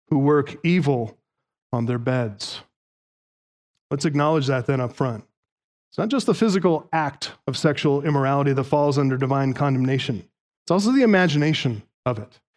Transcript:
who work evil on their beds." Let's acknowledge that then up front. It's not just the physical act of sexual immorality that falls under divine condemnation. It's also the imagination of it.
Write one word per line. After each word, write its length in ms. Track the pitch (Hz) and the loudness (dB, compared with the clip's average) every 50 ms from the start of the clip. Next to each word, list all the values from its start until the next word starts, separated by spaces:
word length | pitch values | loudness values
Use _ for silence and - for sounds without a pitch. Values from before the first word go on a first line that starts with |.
| _ - | _ -2
who 80 | 156 139 | -2 0
work 380 | 139 143 151 147 139 143 - - - | 2 4 4 2 2 -2 -8 -4 0
evil 520 | 170 175 185 143 143 139 120 113 107 - _ _ _ _ _ _ _ _ _ _ - | 2 2 2 2 2 0 0 -2 -6 -10 _ _ _ _ _ _ _ _ _ _ -6
on 140 | - 120 117 | -4 -4 -2
their 140 | 117 123 117 | -2 -4 -2
beds." 640 | 117 131 127 127 120 107 101 101 - - - - - _ _ _ _ _ _ _ _ _ _ _ _ _ _ _ _ _ _ _ _ _ _ _ _ - | -2 -2 -2 -2 -2 -4 -6 -10 -14 -14 -14 -16 -18 _ _ _ _ _ _ _ _ _ _ _ _ _ _ _ _ _ _ _ _ _ _ _ _ -8
Let's 140 | 147 139 - | -6 -2 -2
acknowledge 420 | 160 143 147 147 151 160 156 135 139 | -2 0 0 0 2 2 0 0 0
that 180 | 135 127 117 | -2 -2 -2
then 160 | - 139 131 | -2 -2 -2
up 120 | 123 120 - | -2 -4 -4
front. 320 | - 139 127 113 104 - _ _ _ _ _ _ _ _ _ _ _ _ _ | -4 -4 -4 -4 -6 -12 _ _ _ _ _ _ _ _ _ _ _ _ _
It's 80 | - - | -6 -4
not 80 | 196 220 | -4 0
just 180 | 277 254 - | 0 0 0
the 80 | - 185 | 0 2
physical 560 | - 226 220 185 196 160 180 160 147 - - | 2 2 2 2 2 2 2 0 0 -2 -4
act 420 | - 160 151 139 - - - - - _ - | -4 -2 -2 -4 -6 -8 -14 -14 -14 _ -8
of 100 | 139 127 | -8 -6
sexual 460 | - - 156 143 - - 147 139 143 | 0 0 0 0 2 0 0 0 2
immorality 520 | 143 160 143 139 135 135 139 139 139 139 135 | 0 0 0 0 2 2 2 2 2 2 0
that 100 | 135 131 | 0 0
falls 340 | - 156 147 147 147 135 143 | 0 2 2 2 2 2 2
under 200 | 139 135 131 127 | 2 0 0 0
divine 360 | 135 127 139 139 135 135 123 | 0 0 0 0 0 -2 0
condemnation. 720 | 131 143 143 135 127 127 131 135 131 - - 117 92 - _ _ _ _ _ _ _ _ | 0 0 0 0 0 0 0 0 -2 -2 -4 -6 -8 -8 _ _ _ _ _ _ _ _
It's 80 | - | -2
also 220 | 170 196 202 233 262 | 0 0 2 2 2
the 100 | 277 247 | 4 4
imagination 800 | 226 202 185 180 165 143 147 147 156 151 - - 127 110 104 - _ _ _ - 127 | 4 4 4 4 4 2 2 2 2 0 0 -2 -4 -4 -4 -10 _ _ _ -6 -6
of 100 | 120 107 | -6 -6
it. 220 | 101 - _ _ _ _ _ | -8 -16 _ _ _ _ _